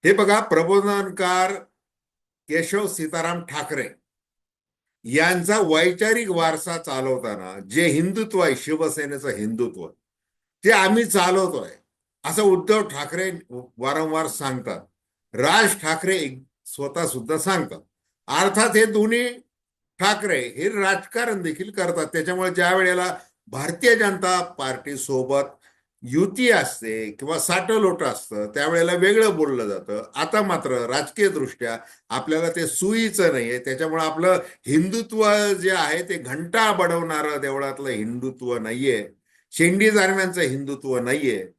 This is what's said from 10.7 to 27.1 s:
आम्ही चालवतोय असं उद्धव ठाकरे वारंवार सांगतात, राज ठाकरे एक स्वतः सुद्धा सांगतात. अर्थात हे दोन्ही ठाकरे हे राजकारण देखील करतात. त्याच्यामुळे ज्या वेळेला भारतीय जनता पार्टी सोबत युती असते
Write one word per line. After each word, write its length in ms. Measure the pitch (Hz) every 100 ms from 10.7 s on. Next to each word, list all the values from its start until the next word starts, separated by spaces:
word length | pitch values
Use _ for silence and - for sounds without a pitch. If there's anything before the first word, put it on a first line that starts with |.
आम्ही 320 | 220 190 220
चालवतोय 640 | 220 190 180 185 185 147 101 - _ _ _ _
असं 180 | 143 170
उद्धव 440 | 208 185 170 214 208
ठाकरे 420 | 139 143 170 190 175 - 123 123 -
वारंवार 480 | 131 151 160 156 156
सांगतात, 520 | - 139 127 110 90 - _ _ _ _
राज 400 | 104 139 196 214 -
ठाकरे 340 | 156 160 180 190
एक 220 | 147 131 - _ -
स्वतः 400 | - 139 170 165
सुद्धा 300 | 131 117 156
सांगतात. 420 | 185 185 123 87 _ _ _ _ -
अर्थात 480 | 143 190 196 233 214
हे 80 | 220
दोन्ही 420 | 214 214 233 247 247 _ _ _ _ _ _
ठाकरे 380 | 190 214 202 151 123 107
हे 120 | 180
राजकारण 720 | 220 190 190 - 226 240 208
देखील 280 | 175 156 196
करतात. 360 | 196 175 175 151
त्याच्यामुळे 440 | 165 160 180 185
ज्या 240 | 175 175
वेळेला 400 | 185 185 180 180 180 - _ _
भारतीय 420 | 120 151 170 240 226
जनता 440 | 208 185 185 180 175 -
पार्टी 380 | 135 127 - 139
सोबत 580 | - 131 127 139 139 - _ _ _ _
युती 480 | 123 139 196 196 247
असते 600 | 202 127 - 113 110 110